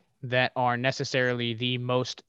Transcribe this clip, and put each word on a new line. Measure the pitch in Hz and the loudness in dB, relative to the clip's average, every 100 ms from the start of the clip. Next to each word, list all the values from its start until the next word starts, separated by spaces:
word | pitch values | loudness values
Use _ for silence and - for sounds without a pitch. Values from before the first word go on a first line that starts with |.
| _ _ | _ _
that | 127 127 127 - | -2 0 2 2
are | 123 120 | 0 2
necessarily | 131 - 135 135 127 123 120 | 0 0 -2 2 2 0 -2
the | 110 123 123 | -2 -2 -2
most | 123 127 120 - | 0 0 0 -8